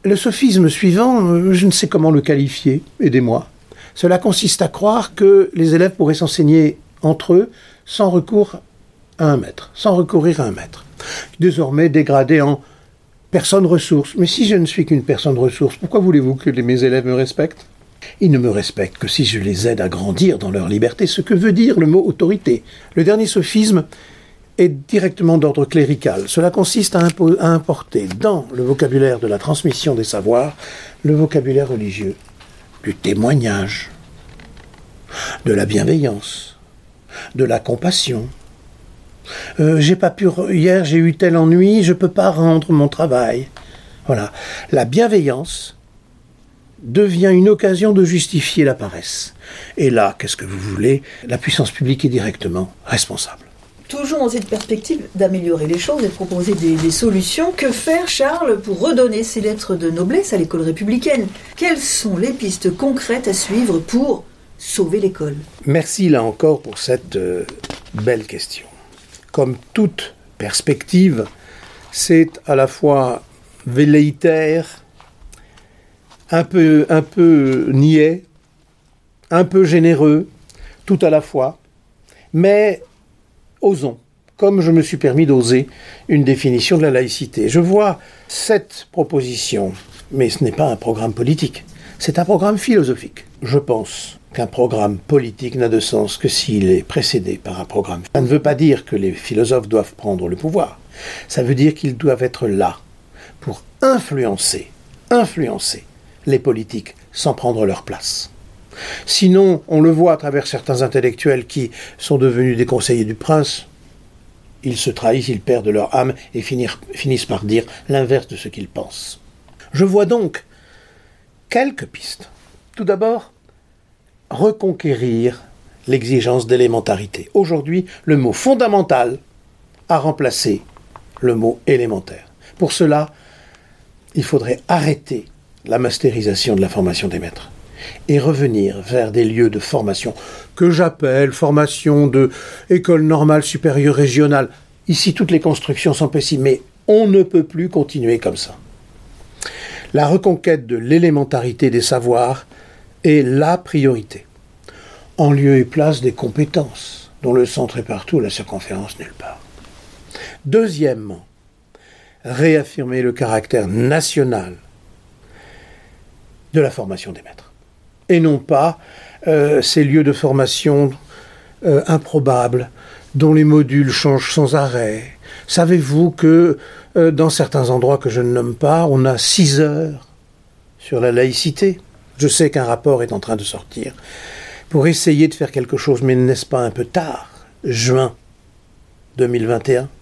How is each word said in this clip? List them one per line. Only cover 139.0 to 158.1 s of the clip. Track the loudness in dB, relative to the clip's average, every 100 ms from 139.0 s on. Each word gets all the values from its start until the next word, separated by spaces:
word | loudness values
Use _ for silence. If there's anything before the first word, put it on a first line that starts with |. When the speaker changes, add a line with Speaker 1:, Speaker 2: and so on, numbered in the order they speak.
| 0
Speaker 1:
des | 0
lieux | 0 2 2
de | 0
formation | -4 -4 -2 -4 -8 -10 -20 -20 -20
que | 0 2
j'appelle | 4 0 0 0 2 0
formation | 0 0 2 0 -2 2 2 4
de | 4 2 -2 -18 -20 0
école | 0 4 2
normale | 4 2 4 2
supérieure | 0 -2 0 2 2
régionale. | 2 2 4 4 2 0 -8 _ _ -4
Ici, | 0 0
toutes | 0 0
les | 2
constructions | 2 -2 -4 -2 -2
sont | 0 -2
possibles, | -2 -2 0
mais | 0 0 -4 _ 2
on | 4 6
ne | 4
peut | 4 2
plus | 0 -6 -2
continuer | -2 -2 -2 0 0
comme | -2 -6
ça. | -12 -14 -20 -20 -20 -20 -20 -20 -20 -16 -16 -14 -16 -18 -4
La | 0 2
reconquête | 2 0 0 0 -2
de | -2 -6
l'élémentarité | 0 2 4 2 0 -2 -4 0 0
des | 2
savoirs | 0 -2 2 2 2 -2 -10 -20 -20 -20 -20 _
est | 2 4
la | 4 2 2 0
priorité, | -2 0 0 0 -6 -20 -20 _ _ _ -20 -20 -20 -20 -16 0
en | 2
lieu | 4 4 4
et |
place | 2 0 0 0
des | -2
compétences, | -4 -6 -4 -2 -2 -4 -10 -18 -20 -20 -8
dont | 0
le | 2
centre | 0 -2 -6 -8
est |
partout, | -8 -10 -2